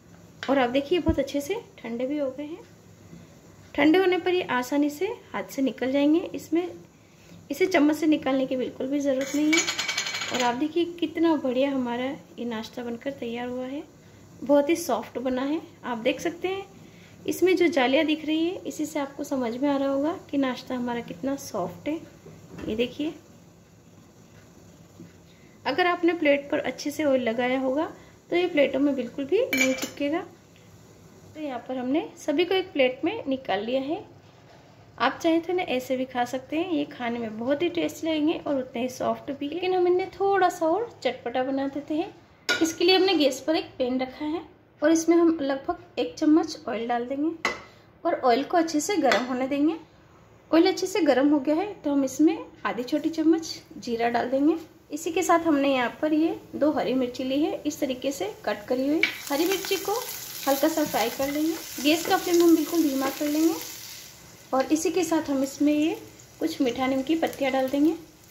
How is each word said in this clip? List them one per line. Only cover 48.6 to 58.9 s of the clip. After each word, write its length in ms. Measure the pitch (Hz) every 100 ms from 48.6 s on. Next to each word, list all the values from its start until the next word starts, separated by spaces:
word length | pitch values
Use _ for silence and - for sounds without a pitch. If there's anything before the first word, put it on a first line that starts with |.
| 330 302
से 160 | 294 403
गर्म 260 | 262 220
होने 240 | 247 254 262
देंगे। 280 | 285 302 330 - - - - - - -
ऑयल 160 | 320 370
अच्छे 180 | 370 370
से 140 | 427
गर्म 260 | 302 247 294
हो 100 | 294
गया 140 | 262 311
है 160 | 415
तो 180 | 381 294
हम 120 | 277
इसमें 340 | 262 - 311 330 - - 208
आधी 160 | 196
छोटी 240 | 254 294 311
चम्मच 440 | 320 311 330 - - - 226
जीरा 300 | 240 226 233
डाल 200 | 240 247
देंगे। 260 | 269 294 330 - - -
इसी 180 | 294 359
के 100 | 330
साथ 240 | 330 339 330
हमने 220 | 285 277
यहाँ 280 | 262 233 -
पर 100 | 302
ये 260 | 311 330 415 -
दो 160 | - 294
हरी 200 | 269 190
मिर्ची 300 | 262 247 -
ली 180 | 262 269
है, 120 | 320 294
इस 240 | 302 294
तरीके 300 | 269 254 269
से 200 | 285 392 427
कट 220 | - 247 -
करी 220 | 254
हुई। 120 | 277